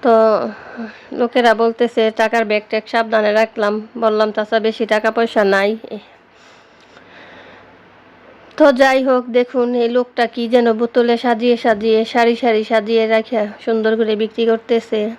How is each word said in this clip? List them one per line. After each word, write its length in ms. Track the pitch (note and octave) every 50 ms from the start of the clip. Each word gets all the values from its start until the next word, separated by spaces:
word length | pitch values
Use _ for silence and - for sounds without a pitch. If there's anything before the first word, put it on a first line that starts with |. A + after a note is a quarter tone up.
তো 120 | - B3+ A3+ A3+ A3 A3 G#3+ G3+ - A3 G#3+ - - - - - A#3 G#3+ - - - -
লোকেরা 420 | - - B3 A#3+ - C4 A#3 A#3 A3
বলতেছে, 580 | G#3+ A3+ A#3 A3+ - A#3+ A#3 - A#3 A3 A3
"টাকার 340 | A3 - A3+ A3 A3+ A#3 A3+
ব্যাগ 180 | G#3 G#3+ G#3 G#3 -
ট্যাগ 140 | - A3 G#3+
সাবধানে 440 | - - A#3 A3 A3 A3 A3 G#3+ G#3 G#3
রাখলাম।" 540 | G#3+ A3+ A3 - A3+ G#3 G#3 G#3 G#3+ G#3+ A3 -
বললাম, 340 | A#3 A3+ A3 G#3+ G#3+ G#3+ G#3+
"চাচা, 280 | G#3 G#3+ G#3+ G#3+ A#3 A3
বেশি 260 | G#3 A3 A3 - A#3
টাকা 260 | G#3 A3 A3 G#3+ A3
পয়সা 320 | A3 A#3+ A#3 A3+ - A3+ G#3
নাই।" 340 | G3 G3 G3 G3 G3+ A3 A3 - - - G#3 - - - - _ _ _ _ - - - - - - - - - - - - - - - - - - - - - - - - - - - - - - - - - - - - - - - - - - -
তো 140 | - D4+ C#4+
যাই 320 | C4+ A#3+ C4+ C4+ C4 C4+ C4
হোক, 200 | C4+ B3+ B3+ A#3+
দেখুন 480 | B3 A3+ B3 B3 B3 - B3+ A#3+ A#3+ B3
এই 140 | A#3+ A#3 A#3
লোকটা 380 | A#3+ B3 B3 B3 - - A#3+
কি 200 | A3+ A#3 B3 A#3
যেন 260 | A3+ A#3+ B3 A#3 A#3 A3+
বোতলে 440 | A3 A#3+ A#3 - B3+ A#3 A#3+ A#3
সাজিয়ে 400 | A#3 - B3 A#3+ G#3+ A#3+ B3 A#3+
সাজিয়ে, 480 | A3+ - B3 A3 G3+ G#3+ A3+ A3 A3 A3+
সারি 300 | A3+ - B3 A#3 A#3 A#3
সারি 280 | A#3 C4 A#3+ A3 G#3+ A3
সাজিয়ে 440 | - A#3 A3 G#3 A3 A3+ A3+ A3
রাখে 400 | A3 A3+ A3 A3 - B3+ A3 G#3 G#3 G#3+ - -
সুন্দর 320 | - A3+ A3+ G#3+ A3 A3
করে 180 | A3 A#3 G#3+ G#3+
বিক্রি 300 | G#3 A3+ G#3+ - - A#3
করতেছে। 640 | A#3 A3+ A3 A3+ - A#3+ A3+ A3+ - - A3 G#3 G#3+ A3+